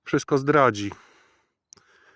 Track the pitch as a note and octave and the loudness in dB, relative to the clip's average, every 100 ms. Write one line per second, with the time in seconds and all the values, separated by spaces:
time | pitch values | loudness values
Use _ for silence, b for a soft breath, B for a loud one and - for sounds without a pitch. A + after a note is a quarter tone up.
0 | - D3 - C#3+ C#3 D3 C3 G#2 G2+ - | -6 -6 -2 -2 2 2 2 0 -8 -12
1 | b b b b b b _ b b b | b b b b b b _ b b b
2 | b | b